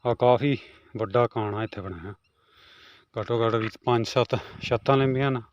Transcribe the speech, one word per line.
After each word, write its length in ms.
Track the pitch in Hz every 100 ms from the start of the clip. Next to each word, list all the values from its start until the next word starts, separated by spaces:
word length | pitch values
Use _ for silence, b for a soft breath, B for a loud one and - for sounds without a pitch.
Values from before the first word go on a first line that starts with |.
| 123
ਆ 80 |
ਕਾਫੀ 420 | 110 123 123 143 131 B B B 110
ਵੱਡਾ 300 | 107 113 120
ਕਾਣਾ 360 | 117 107 104
ਇੱਥੇ 160 | 110 -
ਬਣਾਇਆ, 340 | 95 87 90 98 _ b b b b b b b b -
ਘੱਟੋ 200 | 104 117
ਘੱਟ 140 | 113
ਵੀ 140 | 113 110 -
ਪੰਜ 220 | - 120 110
ਸੱਤ 280 | - 120 113 B B
ਛੱਤਾਂ 340 | - 117 - 139
ਲੰਬੀਆਂ 340 | 135 131 139
ਨੇ 100 | 127 110